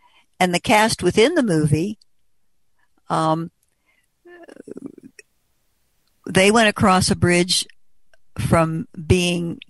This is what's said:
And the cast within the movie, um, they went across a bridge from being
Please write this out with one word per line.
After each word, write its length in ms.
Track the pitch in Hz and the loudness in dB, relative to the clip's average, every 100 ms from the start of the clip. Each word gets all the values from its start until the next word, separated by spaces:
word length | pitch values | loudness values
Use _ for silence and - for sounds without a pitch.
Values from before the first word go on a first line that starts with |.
| _ _ _ - | _ _ _ -2
And 140 | 180 | 0
the 60 | 175 | 0
cast 440 | - 214 220 - | 0 2 2 0
within 320 | 180 190 247 349 | -2 2 2 2
the 80 | |
movie, 560 | 240 160 151 151 190 214 _ _ _ _ _ _ _ _ _ _ - | 0 0 0 0 -2 -8 _ _ _ _ _ _ _ _ _ _ -8
um, 440 | 165 160 160 170 _ _ _ _ _ _ _ 349 349 - - - - - - - _ - _ _ _ _ _ _ _ _ _ - | -4 -2 -2 -6 _ _ _ _ _ _ _ -20 -20 -20 -20 -20 -16 -18 -18 -20 _ -20 _ _ _ _ _ _ _ _ _ -4
they 240 | 185 196 | 0 2
went 180 | 226 214 | 4 2
across 400 | - 214 185 196 | 2 2 2 0
a 60 | 185 | -2
bridge 520 | 175 175 180 - - - - - - - - - | 0 0 0 -4 -6 -14 -20 -20 -20 -20 -18 -10
from 500 | - 170 160 160 - - 151 | -2 0 0 -4 -10 -8 0
being 520 | 185 175 175 170 - - | 0 0 -2 -6 -10 -16